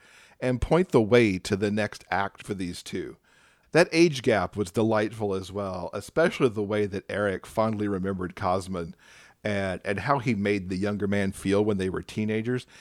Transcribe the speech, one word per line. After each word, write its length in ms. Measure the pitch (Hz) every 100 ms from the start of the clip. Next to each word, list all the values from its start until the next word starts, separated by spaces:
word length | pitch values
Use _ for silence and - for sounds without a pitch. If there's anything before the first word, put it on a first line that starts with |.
| - - - -
and 220 | 127 127
point 280 | - 165 185
the 120 | 127
way 380 | 104 120 110 92
to 160 | - 98
the 160 | 104
next 340 | 107 104 - -
act 320 | 92 98 -
for 100 | -
these 300 | 98 87 87
two. 340 | - 98 67 - _ _ _ _ _
That 160 | 156 185
age 300 | 165 170 131
gap 360 | 120 104 90 101
was 120 | 101
delightful 640 | 117 110 107 107 113 104
as 180 | 95 92
well, 380 | 98 95 90 87
especially 560 | 101 - 160 170 - 131
the 120 | 104
way 240 | 101 107 104
that 180 | 95 -
Eric 380 | 98 104 92 -
fondly 400 | - 110 104 104
remembered 480 | 95 95 92 90 -
Cosman 580 | 95 95 92 90 85 - - - - _ 107
and, 340 | 101 95 90 101
and 160 | 98
how 180 | 120 143
he 160 | 123 101
made 320 | 101 104 90
the 80 | 92
younger 320 | 104 101 101
man 240 | 101 98
feel 320 | - 98 98
when 140 | 107 98
they 120 | 95
were 140 | -
teenagers. 640 | - - 107 110 113 123 - -